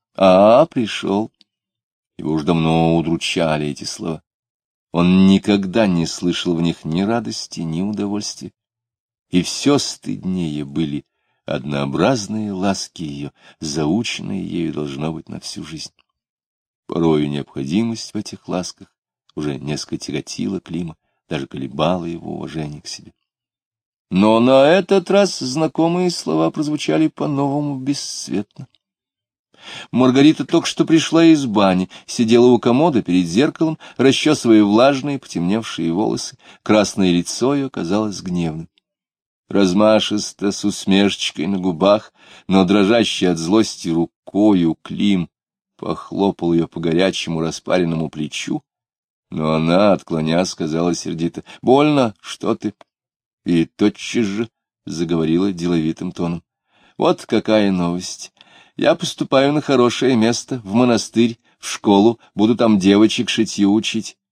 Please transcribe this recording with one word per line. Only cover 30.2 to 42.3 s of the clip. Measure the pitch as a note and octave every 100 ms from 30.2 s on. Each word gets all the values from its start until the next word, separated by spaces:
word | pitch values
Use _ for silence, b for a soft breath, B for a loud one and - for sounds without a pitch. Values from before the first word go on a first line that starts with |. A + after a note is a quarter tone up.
| D3 D#3 C3
только | E3 -
что | -
пришла | C#3+ D#3+ - E3
из | E3 D#3
бани, | C3 G#2 G2 F#2 F2+ B B
сидела | - A2+ A#2+ B2
у | A#2
комода | B2 B2+ E3+ A#2+
перед | - F2+ E2+
зеркалом, | F#2+ D3+ - D#3+ D#3+ B B
расчесывая | C3 F3+ D#3 C#3+ A#2+ A2
влажные, | G2+ G#2+ C3 C3+ C#3+ C#3
потемневшие | - F2 F2 A2 A2 - E2
волосы. | F2 A2+ A2+ - - b b
Красное | - G#2+ F#2+ - F#2
лицо | F2 E2 - B2+ C#3+
ее | C3+
казалось | - E2 G#2 G#2+ F2+
гневным. | F2+ F2 E2+ D#2 E2 _ _ _ _ _ _ _ _
Размашисто, | G2 F#2+ F#2 G#2+ G#2+ - G#2 - - G2+
с | -
усмешечкой | G#2 - - G2 G2+ - - - E2
на | G2
губах, | F#2 D#2+ G2 G#2+ - b b